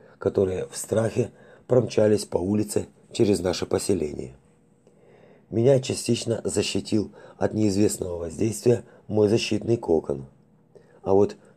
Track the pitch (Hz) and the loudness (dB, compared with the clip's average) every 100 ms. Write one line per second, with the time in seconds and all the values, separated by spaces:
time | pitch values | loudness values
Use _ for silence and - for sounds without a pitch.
0 | - - 98 - 95 92 - - - 104 | -20 -6 -4 0 0 -2 -8 -10 -4 -2
1 | 113 127 117 - - - - 123 113 - | 0 -2 -4 -6 -20 -14 0 2 2 2
2 | 107 104 - 85 90 104 104 104 92 _ | 4 2 0 -4 0 -2 0 -4 -6 _
3 | - - 107 95 90 85 - 95 - 92 | -8 0 2 2 0 -2 -2 -2 0 -2
4 | 76 73 67 - _ _ _ _ _ _ | -2 -6 -12 -14 _ _ _ _ _ _
5 | _ - - - - 101 123 135 127 98 | _ -20 -20 -20 -6 2 4 4 2 -6
6 | - 120 - 113 98 101 98 101 - 110 | -2 -2 -2 -4 -2 -2 -2 -4 -2 -2
7 | 95 - - - 101 104 107 95 104 - | -2 -8 -16 -4 -4 0 0 2 0 0
8 | 87 87 85 76 110 104 123 113 - - | -6 -6 -8 -4 -4 0 2 0 -2 -20
9 | - 104 104 110 - 107 101 117 - 80 | -4 2 4 2 0 -4 -2 -2 0 0
10 | - 69 65 _ _ _ _ - _ - | 0 -8 -8 _ _ _ _ -20 _ -10
11 | - 98 202 - - | 2 4 4 -2 -20